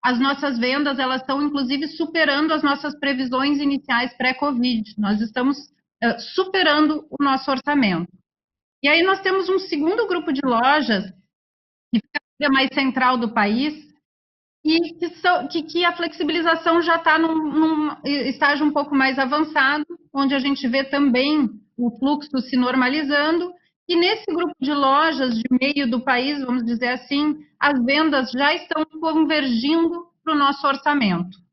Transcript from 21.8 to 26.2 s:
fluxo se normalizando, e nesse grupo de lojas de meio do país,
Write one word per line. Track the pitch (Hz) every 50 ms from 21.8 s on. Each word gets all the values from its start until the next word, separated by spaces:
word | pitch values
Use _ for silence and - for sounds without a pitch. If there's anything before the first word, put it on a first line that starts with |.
| 240 240 233 -
fluxo | 262 269 294 285 - - - 262
se | 247 - -
normalizando, | 247 247 247 254 262 254 247 269 311 302 269 294 285 294 311 330 339 349 359 359 - _ _ _ _ _ -
e | 349
nesse | 339 349 381 440 440 -
grupo | - 320 330 349 311 - _
de | 262 269
lojas | 294 277 277 269 269 285 311 330 294 254 269 254 233
de | 226 233 247
meio | 254 254 262 285 294 285 285 233
do | 240 247
país, | 247 269 254 247